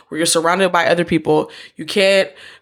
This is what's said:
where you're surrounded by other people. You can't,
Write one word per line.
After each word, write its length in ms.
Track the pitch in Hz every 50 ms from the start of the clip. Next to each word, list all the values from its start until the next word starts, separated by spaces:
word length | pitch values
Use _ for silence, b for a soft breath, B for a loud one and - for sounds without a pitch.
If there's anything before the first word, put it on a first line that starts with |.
| B B
where 100 | - 156
you're 80 | 165
surrounded 440 | 165 - 165 160 165 180 190 190 180
by 160 | 180 175 165
other 180 | - 175 175 170
people. 460 | - 175 156 - 156 151 156 156 B B B B B B
You 100 | - 160
can't, 440 | 156 - 202 190 196 196 190 185 - B B B B B B